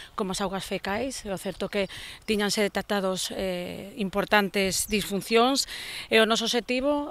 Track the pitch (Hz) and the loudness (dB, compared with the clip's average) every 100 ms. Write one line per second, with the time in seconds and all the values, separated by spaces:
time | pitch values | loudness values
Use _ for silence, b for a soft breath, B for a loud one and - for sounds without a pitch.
0 | B - 196 185 196 190 - 190 - 202 | B -6 -4 -2 -2 -2 -4 -4 -2 -4
1 | 262 247 208 185 196 175 196 208 190 B | -4 -6 -6 -6 -6 -6 -4 -2 -2 B
2 | B B - 214 208 202 202 196 - 208 | B B -2 0 2 2 0 0 -2 0
3 | 190 185 - - 190 180 180 175 - 277 | 0 -2 -4 -4 -4 -4 -6 -10 -12 -6
4 | 196 202 190 214 196 202 190 175 - 208 | -4 0 4 6 6 2 2 0 0 0
5 | - 196 - 226 240 269 - B B B | 0 -2 2 4 6 4 -2 B B B
6 | B 220 220 226 220 240 - 254 269 294 | B 4 6 4 2 0 0 0 2 0
7 | 294 | 0